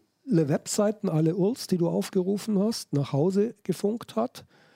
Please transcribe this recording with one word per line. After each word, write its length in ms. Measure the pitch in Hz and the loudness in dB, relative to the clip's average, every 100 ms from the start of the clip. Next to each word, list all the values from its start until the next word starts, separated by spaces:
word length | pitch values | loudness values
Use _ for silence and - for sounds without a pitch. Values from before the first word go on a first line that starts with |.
| _ _ | _ _
Webseiten, 840 | 277 170 139 160 - - 208 214 190 | 0 2 4 0 -2 0 0 0 -2
alle 260 | 156 160 185 | 2 2 2
urls, 300 | 196 262 - | 0 0 -2
die 120 | 180 | 0
du 100 | 170 | 0
aufgerufen 720 | 185 196 190 180 202 - 196 | 0 -2 -2 0 -2 0 0
hast, 340 | 208 - - | 0 -2 -2
nach 200 | 143 131 | -2 0
Hause 420 | 139 175 196 226 - | 2 2 2 0 -4
gefunkt 500 | - - 202 233 - 220 | -6 -2 -2 -4 -6 -4
hat, 280 | 240 - - _ _ | -4 -6 -20 _ _